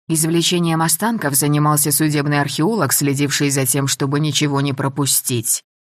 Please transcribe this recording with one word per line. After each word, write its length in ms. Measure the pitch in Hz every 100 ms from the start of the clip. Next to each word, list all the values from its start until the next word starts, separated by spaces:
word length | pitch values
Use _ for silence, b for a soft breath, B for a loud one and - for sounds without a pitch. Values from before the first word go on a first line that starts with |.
| -
Извлечением 720 | 160 160 170 165 175 170 160
останков 540 | 165 - 220 226 147
занимался 560 | 139 147 147 151 147 156
судебный 480 | 147 156 147 147 147
археолог, 540 | 139 - 165 226 139
следивший 560 | - 143 135 143 - 143
за 160 | 139
тем, 220 | 131 143 135
чтобы 340 | - 139 143
ничего 400 | 151 143 147 139
не 100 | 143
пропустить. 920 | 139 135 139 139 - - 120 - - - _